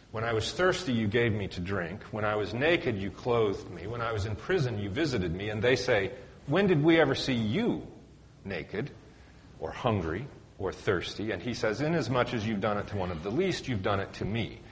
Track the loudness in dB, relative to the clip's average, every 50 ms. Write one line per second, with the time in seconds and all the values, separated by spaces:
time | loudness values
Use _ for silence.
0 | -16 -10 -6 -4 -2 0 0 0 0 -2 0 2 4 4 4 2 0 0 2 2
1 | 2 4 4 4 4 4 2 0 -2 -4 -4 -6 -4 -2 -2 -2 -2 -4 -6 -8
2 | -10 -8 -4 -2 0 0 0 0 0 -2 -2 0 2 4 4 2 2 0 -2 -2
3 | -4 -6 -6 -4 -2 2 2 4 4 2 0 -2 -6 -10 -12 -10 -8 -8 -6 -4
4 | -4 -2 -2 -2 -2 -4 -6 -6 -2 0 0 2 2 0 -2 -2 -4 -2 0 0
5 | 0 2 2 0 0 0 -2 -2 -4 -4 -2 2 4 4 4 4 4 2 2 2
6 | 2 0 -6 -10 -16 -18 -20 -12 -4 0 2 4 4 6 4 6 6 6 8 8
7 | 6 6 4 0 0 0 0 2 2 0 0 0 2 0 0 -2 -4 -12 -16 -20
8 | -20 -20 -20 -20 -20 -20 -20 -14 -8 -6 -6 -6 -6 -6 -6 -6 -6 -6 -10 -16
9 | -20 -20 -20 -20 -20 -20 -20 -20 -20 -20 -14 -10 -10 -8 -6 -2 0 2 2 2
10 | 0 -2 -4 -4 -6 -10 -14 -18 -20 -18 -10 -6 -6 -6 -4 -4 0 0 0 0
11 | 0 -4 -8 -6 -4 -4 -4 -4 -4 -6 -4 -2 -2 -2 0 0 0 0 0 0
12 | 0 2 2 2 2 2 2 -2 0 0 -2 0 0 0 0 -2 -4 -4 -4 -4
13 | -2 -2 -4 -4 -4 -2 0 0 0 0 0 -2 -4 -4 -4 -2 0 0 0 0
14 | -2 -4 -6 -6 -4 -2 -2 -2 -4 -4 -8 -14 -18 -18